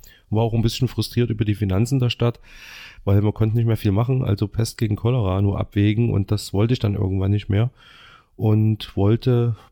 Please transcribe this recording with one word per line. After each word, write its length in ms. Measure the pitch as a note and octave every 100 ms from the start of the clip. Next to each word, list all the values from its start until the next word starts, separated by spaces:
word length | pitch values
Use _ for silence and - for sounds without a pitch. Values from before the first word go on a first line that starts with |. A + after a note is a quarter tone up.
| - - -
War 140 | G#2
auch 100 | A2+
ein 80 | A2
bisschen 260 | A2 - B2
frustriert 440 | - - - A#2+
über 140 | A2 G#2
die 100 | G#2
Finanzen 420 | G2+ F#2+ A#2 C3+
der 140 | A#2+
Stadt, 280 | - A#2+ - - - - - - - -
weil 180 | G2+
man 100 | G#2
konnte 220 | - A2 A2+
nicht 100 | A2+
mehr 100 | A2
viel 160 | G#2
machen, 320 | G2 A#2+ B2+
also 240 | G2 G2+ G#2
Pest 300 | - A2+ -
gegen 200 | A2 G#2
Cholera 440 | A#2 B2+ F#2+ F#2+
nur 180 | G2+ -
abwägen 520 | - G#2 G#2 G#2+ A#2
und 180 | G2+ F#2+
das 240 | A2 -
wollte 200 | F#2+ A2+
ich 60 | B2+
dann 140 | G#2
irgendwann 380 | G2+ F#2+ F#2+ F#2+
nicht 180 | G#2 -
mehr. 220 | G2 B2 - - - - - _ -
Und 560 | G#2+ A2 A2 G#2+ - -
wollte 600 | G2 A2+ C3 A#2+ A#2+ A2 -